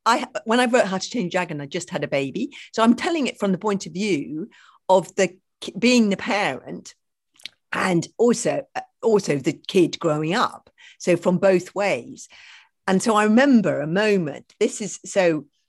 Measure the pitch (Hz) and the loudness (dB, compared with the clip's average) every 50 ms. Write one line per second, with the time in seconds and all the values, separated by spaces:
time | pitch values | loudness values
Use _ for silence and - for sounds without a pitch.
0 | _ 220 240 294 - - - - - 226 226 247 254 240 254 240 208 190 190 185 | _ 0 0 0 -2 -6 -8 -8 -2 0 2 2 2 4 4 2 2 2 -2 -6
1 | - - - 247 185 170 185 180 175 160 156 147 143 139 - 175 - - 180 147 | -6 -6 -4 -4 -4 -2 -2 -4 -4 -4 -6 -10 -10 -8 -8 -8 -8 -6 -6 -6
2 | 147 143 147 139 139 135 - 185 262 - - - - - - 226 226 226 233 - | -4 -2 -2 -2 -2 -4 -4 -6 -8 -8 -10 -16 -20 -8 -2 2 4 4 4 2
3 | - 359 339 320 254 - - - 208 196 185 165 - 214 202 196 - 170 156 180 | 0 -2 -2 -2 -2 -4 -4 -2 -2 -2 -2 -2 -2 -2 -4 -4 -6 -8 -8 -6
4 | 214 208 175 139 - - 147 156 202 233 - - - - _ _ _ - 185 190 | -2 -2 -2 -2 -2 -6 -10 -10 -10 -12 -14 -20 -20 -20 _ _ _ 2 2 2
5 | - - - - 190 180 - _ _ _ _ _ - - - 185 226 247 254 240 | 2 0 0 0 0 0 -2 _ _ _ _ _ -14 -12 -4 0 2 4 4 4
6 | 220 202 185 - - 226 294 208 190 151 131 - - - 180 - - - - _ | 4 2 0 -2 -4 -4 -2 -2 -2 -2 -4 -6 -10 -14 -14 -14 -16 -20 -20 _
7 | _ _ _ _ _ _ _ _ _ - - _ _ _ - - - 190 175 170 | _ _ _ _ _ _ _ _ _ -20 -20 _ _ _ -6 -4 -2 0 0 0
8 | - - _ - 226 240 233 - - 156 143 147 - - _ - - - _ _ | -2 -4 _ 0 2 2 2 2 0 -2 -2 -4 -6 -8 _ -12 -12 -12 _ _
9 | - 226 214 196 - 175 151 135 120 160 143 - _ - - 190 170 143 - - | 0 2 2 2 2 0 -4 -2 -2 -4 -4 -4 _ 0 2 2 2 2 0 -2
10 | - 160 151 151 156 160 185 247 190 - - - _ _ _ _ - - - _ | -4 -2 -2 -2 -2 -2 -2 -2 -2 -4 -4 -12 _ _ _ _ -20 -20 -20 _
11 | - 185 175 170 - 185 185 180 196 196 190 180 185 - - 185 202 190 151 120 | 0 0 0 2 2 0 0 4 4 4 4 2 0 -4 -6 -4 -2 -2 -2 -2
12 | 123 131 - - - - - - - - - - _ _ _ _ _ 190 190 185 | -4 -10 -18 -18 -20 -20 -20 -20 -20 -20 -20 -20 _ _ _ _ _ 0 0 0
13 | - 240 208 208 214 214 214 240 277 285 254 226 180 156 135 139 147 156 165 196 | 2 2 2 2 4 4 4 4 6 6 6 4 4 2 -2 -2 -4 -2 -2 0
14 | 214 214 202 190 165 143 135 120 - _ _ _ 208 - - - 214 185 - - | 2 2 2 0 0 -4 -6 -10 -16 _ _ _ -2 -2 -2 -6 -8 -10 -10 -12
15 | - 185 - 202 180 170 156 151 - - _ _ _ | -14 -4 0 2 2 2 2 0 -6 -10 _ _ _